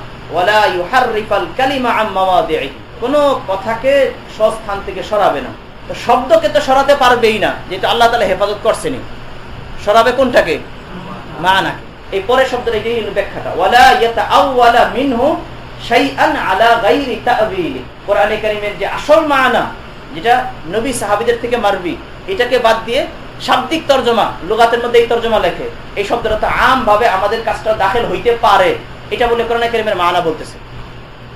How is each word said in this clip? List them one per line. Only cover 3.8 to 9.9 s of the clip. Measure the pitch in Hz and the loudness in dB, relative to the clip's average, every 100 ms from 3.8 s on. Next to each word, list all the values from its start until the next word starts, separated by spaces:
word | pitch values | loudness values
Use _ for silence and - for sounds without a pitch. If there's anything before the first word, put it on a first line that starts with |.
| 262 277 254 - - - | 2 2 2 -2 -10 0
স্বস্থান | 214 - 208 196 196 | 0 0 -6 -8 -8
থেকে | 180 | -8
সরাবে | - 208 - 143 | -2 2 2 0
না। | 123 110 - - - | -6 -12 -18 -16 -12
তো | 180 233 | -4 2
শব্দকে | 240 262 320 302 | 2 4 4 4
তো | 294 | 0
সরাতে | - 269 277 | 2 4 4
পারবেই | 285 247 233 220 214 | 4 4 4 2 2
না, | 160 - - | 0 -2 -8
যেটা | 185 196 | -4 0
আল্লাহ | 233 233 | 4 4
তাআলা | 233 196 | 4 0
হেফাজত | 180 202 208 | 0 -2 0
করছেনই। | 226 - 160 123 - - - - - - - - | 0 0 -2 -6 -10 -12 -14 -14 -14 -14 -12 -6
সরাবে | 202 | 2